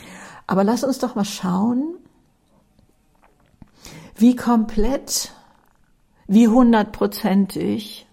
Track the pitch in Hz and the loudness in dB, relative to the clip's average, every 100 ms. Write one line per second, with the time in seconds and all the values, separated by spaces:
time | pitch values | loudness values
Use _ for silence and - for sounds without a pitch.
0 | - - - - - 185 196 247 269 254 | -16 -20 -20 -18 -4 0 0 0 -2 -4
1 | 247 214 202 - 185 180 226 247 311 359 | -4 -4 -6 -6 -4 -2 0 -2 -4 -10
2 | _ _ _ _ _ _ _ _ _ _ | _ _ _ _ _ _ _ _ _ _
3 | _ _ _ _ _ _ - _ - - | _ _ _ _ _ _ -20 _ -20 -20
4 | - - 233 247 240 233 214 208 220 277 | -20 2 2 2 0 0 0 0 0 -2
5 | - - - - _ _ _ _ _ _ | -6 -8 -8 -16 _ _ _ _ _ _
6 | _ _ - 202 233 240 240 226 208 - | _ _ 2 4 6 6 4 4 0 -2
7 | 202 - 208 190 190 - 202 220 - - | -4 -2 0 2 0 -4 -4 -6 -8 -18
8 | - | -20